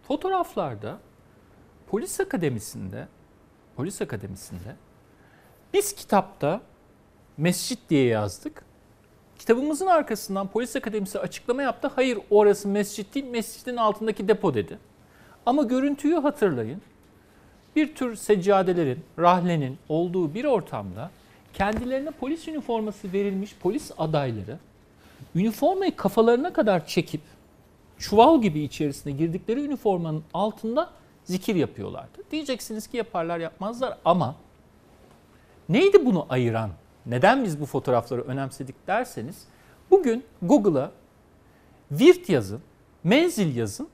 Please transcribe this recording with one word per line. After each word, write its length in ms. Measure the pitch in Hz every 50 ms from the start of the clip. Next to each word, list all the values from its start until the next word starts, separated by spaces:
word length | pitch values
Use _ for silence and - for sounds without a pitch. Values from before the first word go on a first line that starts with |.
| _ -
Fotoğraflarda 880 | 277 311 - 370 381 370 339 - - 220 180 143 117 104 107 110 156 226 - - _ _ _ _ _ _ _ _ - _ - - _ - - -
polis 300 | - 214 294 370 - -
akademisinde, 880 | 392 381 - 214 170 147 123 107 - - - 113 104 92 98 113 135 - _ _ _ _ _ _ _ _ _ _ _ _ _
polis 260 | - 127 180 202 -
akademisinde 720 | 214 160 - 101 98 98 98 98 - - 104 87 85 107 - - - _ _ _ _ _ _ _ _ _ _ _ _ - - _ _ _ -
biz 200 | 392 403 - -
kitapta 680 | - - - - 196 185 - - - - 143 170 226 - _ _ _ _ _ _ _ _ _ _ _ _ _ _
mescit 420 | - 147 175 180 - - - 254 - - -
diye 140 | 170 143 131
yazdık. 580 | 123 113 107 107 98 - - - 302 - - - - _ _ _ _ _ _ _ _ _ _ _ _ _ _
Kitabımızın 480 | - - 226 240 269 302 311 285 370
arkasından 600 | 381 359 320 285 - - 190 - - 196 196 196 190
polis 280 | - 220 247 240 -
akademisi 420 | 277 - 220 202 214 196 190 - 202
açıklama 440 | - 175 - - - - 240 262
yaptı. 280 | 277 262 - - - 277 269
"Hayır, 240 | - 262 262 240 208 - -
orası 380 | 208 208 208 208 196 196 - 202
mescit 460 | 196 208 208 202 - - 202 - -
değil, 120 | 277 277
mescidin 500 | 254 240 233 220 - - - - 254 247
altındaki 520 | 240 226 214 202 - 220 220 214 - 208 190
depo." 260 | 214 196 - 180 131
dedi. 240 | 110 95 - - - - _ _ _ _ _ _ _ - - - _ _
Ama 160 | - 254 294
görüntüyü 540 | 294 214 254 254 262 285 285 - - 285 339
hatırlayın. 680 | 330 262 294 285 - 220 190 147 123 110 110 139 196 - - _ _ _ _ _ _ _ _ _ - _ - _ _ _ _ _
Bir 180 | 302 311 294 -
tür 220 | - 262 247 226
seccadelerin, 880 | 196 - - 214 196 170 196 202 190 190 185 185 175 165 135 123 156 - - _ -
rahlenin 600 | 165 175 180 180 175 180 170 156 143 127 131 - - -
olduğu 460 | 156 160 175 185 170 185 175 151 147
bir 100 | 214 262
ortamda 680 | 302 262 202 147 - - 117 104 98 90 101 131 175 - _ _ _ - - _ - -
kendilerine 560 | - 196 202 220 226 247 247 262 269 277 320
polis 380 | 302 - - 262 311 330 - 330
üniforması 640 | 320 302 - - 233 226 214 214 202 - - 190
verilmiş 420 | 175 196 202 202 196 190 196 214 - -
polis 300 | - 180 214 302 - - - -
adayları 600 | 160 156 156 147 139 131 117 107 95 - 120 170 - _ _ _ _ _ _ _ _ - - - - - _
üniformayı 640 | 160 190 226 214 - 277 311 392 381 392 359 -
kafalarına 560 | - - 196 - 240 226 233 240 240 294 359
kadar 340 | 359 - 285 214 190 175 -
çekip 340 | - - 180 160 - - 151 - - - - _ _ _ _ _ _ _ _ _ _ _ -
çuval 440 | - - 208 208 240 294 330 302
gibi 180 | 220 196 147 151
içerisine 520 | 151 139 - - 160 147 135 - - 143
girdikleri 480 | 143 135 160 170 165 185 - - 220 277 294
üniformanın 600 | 285 285 - - 220 190 175 170 160 156 156 156 - -
altında 560 | 165 196 220 214 - - 220 233 294 339 349 - - - _ _ _ _
zikir 300 | - 180 185 - - 208
yapıyorlardı. 680 | 175 135 101 - - 98 95 92 - - - _ - 392 _
Diyeceksiniz 560 | - 311 311 277 262 - - - 220 220 214
ki 100 | - -
yaparlar 420 | 240 220 220 - 180 165 165 170 170
yapmazlar 600 | 165 160 - _ 185 - 240 240 262 233 - - -
ama 300 | 165 175 180 147 120 151 - - - _ _ _ _ _ _ _ _ - _ - - - _ _ _ _ _ _ _ _ - _ -
neydi 380 | 160 240 370 403 392 403 302
bunu 200 | 247 196 165 - -
ayıran? 420 | 131 127 123 117 110 113 113 104 85 - _ _ _ _ _
Neden 380 | 117 120 127 151 196 240 277 254
biz 160 | 196 156 143
bu 60 | 151
fotoğrafları 560 | 135 - 135 - - 127 117 113 - 127 120
önemsedik 640 | 120 - 127 139 139 131 - - 139 131 131 _ _
derseniz 580 | - 185 226 247 233 - - 110 139 185 - - - _ _ - - - _ - _
bugün 340 | 370 403 339 247 226 240 - - - -
Google'a 480 | - 170 262 294 202 202 160 131 131 175 - - _ _ _ _ _ _ _ _ _ _ _ _ _ _ _ _ _ _
virt 380 | 143 151 240 339 359 359 - -
yazın, 320 | 180 131 104 95 101 131 - _ _ _ _ _ _ _ _
menzil 520 | 160 214 294 339 359 330 220 196 160 127
yazın. 320 | 120 113 104 98 - 277 349